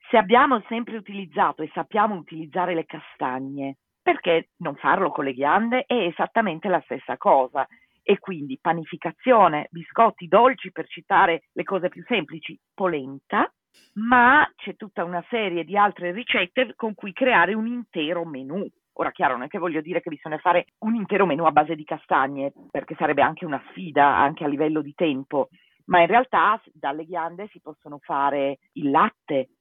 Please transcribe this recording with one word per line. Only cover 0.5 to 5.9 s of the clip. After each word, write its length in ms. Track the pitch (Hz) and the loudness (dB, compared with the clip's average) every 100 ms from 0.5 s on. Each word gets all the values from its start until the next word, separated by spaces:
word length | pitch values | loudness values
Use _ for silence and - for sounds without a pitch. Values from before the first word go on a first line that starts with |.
| 240 - | 2 -2
sempre 280 | 233 233 220 | -10 -8 -10
utilizzato 640 | 202 202 180 156 175 - | -10 -12 -8 -2 -2 -2
e 80 | 156 | -8
sappiamo 400 | - 160 214 214 | -8 -4 0 0
utilizzare 600 | 196 147 160 165 185 180 | -2 -10 -14 -8 -4 -2
le 120 | 170 160 | -4 -6
castagne, 880 | 156 - - 139 127 135 139 139 135 _ _ | -14 -16 -8 -6 -6 -8 -8 -10 -10 _ _
perché 480 | - 311 180 165 - _ | -2 -2 2 0 -2 _
non 180 | 165 143 | -10 -4
farlo 340 | 139 170 - | 0 2 0
con 140 | - | -2
le 100 | 139 | -6
ghiande? 500 | 123 143 180 226 254 | -2 2 2 2 -2
È 100 | - | -2